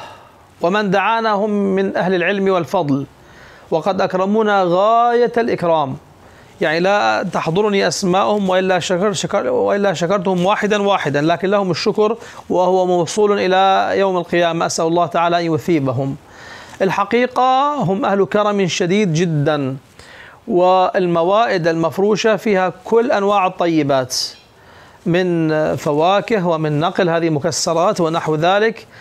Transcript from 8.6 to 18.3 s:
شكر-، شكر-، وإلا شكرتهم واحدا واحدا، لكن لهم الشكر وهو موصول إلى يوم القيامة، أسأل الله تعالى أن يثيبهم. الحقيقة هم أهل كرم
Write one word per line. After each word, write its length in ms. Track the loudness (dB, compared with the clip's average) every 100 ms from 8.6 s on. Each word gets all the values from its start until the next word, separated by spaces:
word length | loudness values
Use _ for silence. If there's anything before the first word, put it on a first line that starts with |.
| 2 0
شكر-، 340 | 0 -2 0
شكر-، 340 | -2 -4 -2 0
وإلا 460 | 0 0 0 0
شكرتهم 540 | 0 0 0 0 0 0
واحدا 360 | 0 0 0
واحدا، 380 | 0 0 0 0
لكن 300 | 0 0 0
لهم 200 | 0 0
الشكر 460 | -2 -2 0 0 -2 -10 -20 -4
وهو 380 | 0 2 2 2
موصول 540 | 0 0 0 2 2
إلى 520 | 2 4 4 2 2 0
يوم 180 | 0 0
القيامة، 500 | 0 0 2 0 -2
أسأل 200 | -2 0
الله 200 | 2 0
تعالى 400 | 0 0 0 0
أن 80 | -2
يثيبهم. 640 | 0 0 0 -2 -4 -6 -14 -20 -20 -20 -20 -4
الحقيقة 920 | -2 0 0 0 0 0 2 2 0 0
هم 300 | -2 -2 -2
أهل 200 | 0
كرم 420 | 0